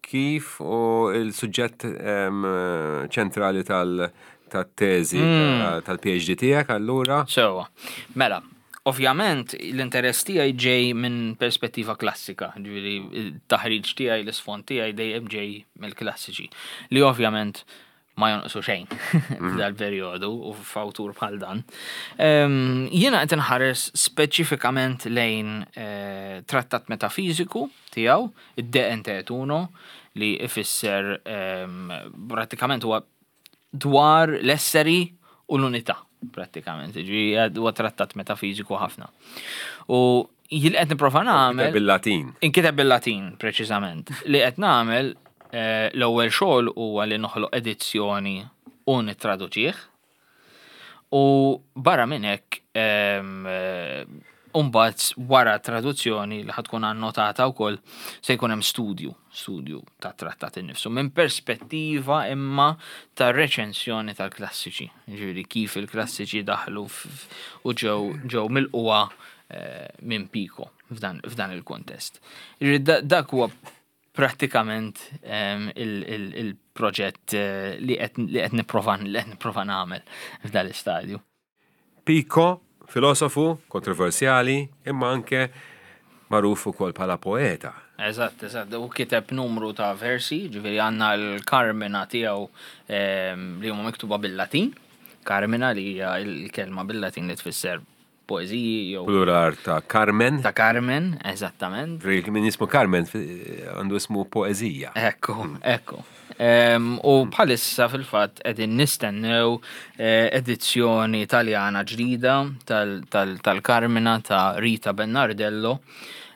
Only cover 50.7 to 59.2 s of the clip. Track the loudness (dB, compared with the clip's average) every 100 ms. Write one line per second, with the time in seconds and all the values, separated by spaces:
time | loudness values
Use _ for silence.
50.7 | -20 -20 -20 _ 4 6 6 4 2 _
51.7 | 0 2 4 2 0 -4 -4 _ -14 _
52.7 | 0 2 2 2 0 -4 -10 -6 -4 -4
53.7 | -4 -6 -10 -12 -18 -20 _ _ 0 4
54.7 | 6 4 4 -4 -2 4 6 6 2 -2
55.7 | -4 -2 -2 -2 -2 -2 -8 -8 -10 -8
56.7 | -4 -4 -2 -4 0 0 2 0 2 -2
57.7 | -2 _ -18 -16 -14 0 0 2 0 -2
58.7 | -2 -4 -6 -8 -12